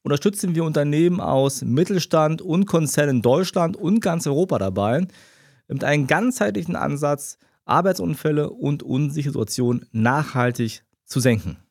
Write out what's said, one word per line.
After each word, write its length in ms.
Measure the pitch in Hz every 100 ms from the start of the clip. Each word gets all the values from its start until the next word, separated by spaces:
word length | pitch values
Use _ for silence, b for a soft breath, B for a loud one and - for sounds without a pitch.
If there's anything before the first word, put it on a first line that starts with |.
unterstützen 540 | - 143 202 202 190 165
wir 80 |
Unternehmen 560 | 160 151 147 147 170 175
aus 420 | 82 135 135 135
Mittelstand 800 | 123 123 180 190 - 160 156 160
und 240 | 185 165 196
Konzernen 520 | 170 147 - 147 127
in 40 |
Deutschland 540 | 113 143 185 190 165 196
und 240 | 160 220
ganz 260 | 202 165 160
Europa 300 | 143 185 117
dabei, 480 | 98 95 104 143 185 b b b b b _
mit 160 | 139
einem 240 | - 151 131
ganzheitlichen 720 | 156 247 247 208 202 165 175
Ansatz 600 | 147 143 147 143 - - _ _ -
Arbeitsunfälle 840 | 135 185 180 175 151 156 151 147
und 320 | - 143 143
unsichere 520 | - 127 147 151 143
Situationen 520 | 127 110 - 123 120 -
nachhaltig 920 | 113 113 139 147 131 123 120 113 - _ _
zu 160 | _ 135
senken. 380 | 123 110 82 - _